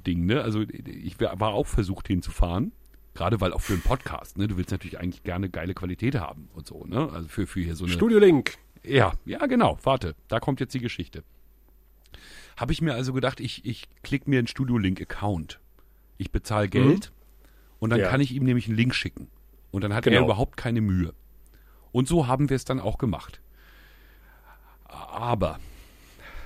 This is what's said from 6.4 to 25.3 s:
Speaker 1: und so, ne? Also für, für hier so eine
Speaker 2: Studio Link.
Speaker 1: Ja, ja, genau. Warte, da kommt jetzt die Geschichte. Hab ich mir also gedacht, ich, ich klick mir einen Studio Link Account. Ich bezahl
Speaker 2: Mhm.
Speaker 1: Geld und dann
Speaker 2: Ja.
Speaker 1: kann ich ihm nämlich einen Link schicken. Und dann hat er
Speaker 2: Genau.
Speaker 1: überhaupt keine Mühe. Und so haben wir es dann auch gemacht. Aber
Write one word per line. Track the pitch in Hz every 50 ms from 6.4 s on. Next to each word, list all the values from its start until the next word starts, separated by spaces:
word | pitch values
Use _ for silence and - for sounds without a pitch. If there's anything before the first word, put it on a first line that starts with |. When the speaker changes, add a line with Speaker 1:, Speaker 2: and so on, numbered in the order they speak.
| 71 - -
Speaker 1:
und | 80 73
so, | - - 78 -
ne? | - 87 127 156 139
Also | 82 85 85 78
für, | - 110 95
für | - - 95
hier | 82 85 82
so | 85 90
eine | 87
Speaker 2:
Studio | 87 85 214 233 226 208
Link. | 208 185 160 131 - - - - - - - -
Speaker 1:
Ja, | - - 135 131 107 87 - - -
ja, | - - - 302
genau. | 254 254 240 208 104 73 -
Warte, | - 131 135 - - 82 - - - -
da | 107 117
kommt | - 151 135 -
jetzt | 135 -
die | - 127
Geschichte. | 120 113 - - 110 - - - - - - - - - - - - - - - - _ - _ _ - - - - - - - - - -
Hab | - 120 127
ich | 160 -
mir | 165 156 123
also | 117 131 131 127
gedacht, | 131 123 135 - -
ich, | 120 120 - - -
ich | - 110 - - - - -
klick | - - 143 135 - 139
mir | 131 127
einen | 123
Studio | - - - 135 127 120
Link | 117 95 92 95 -
Account. | 78 - - - - 104 98 82 76 - - - - - - - - - _ _ _ _ _ -
Ich | 98 -
bezahl | - 104 - - 107 107 104
Speaker 2:
Mhm. | 98
Speaker 1:
Geld | 101 - 131 139 175 202 - - - - - - - - - - - - - _ _ -
und | 110 110
dann | 120 110
Speaker 2:
Ja. | 98 90
Speaker 1:
kann | 127 135
ich | 143 127
ihm | 127 139 127
nämlich | 127 120 120 107
einen | 113 110
Link | 110 120 127 -
schicken. | - - - - - - - - - - - - - - -
Und | - 98 101
dann | 101 104
hat | 117 113
er | -
Speaker 2:
Genau. | - 123 127
Speaker 1:
überhaupt | 117 101 101 135 - -
keine | - - 120 120 113
Mühe. | 110 98 92 92 85 82 - - - - - - - - - - - - - - - -
Und | - 123 135 -
so | 170 170 139
haben | 123 127 127 147 135
wir | 135
es | 123 -
dann | - 131 131
auch | - 110 - -
gemacht. | 139 107 82 73 - - - - - - - - - - - - - - - - - - - - - - - - - - - - - - - - -
Aber | - - 76 87 - - - 117 120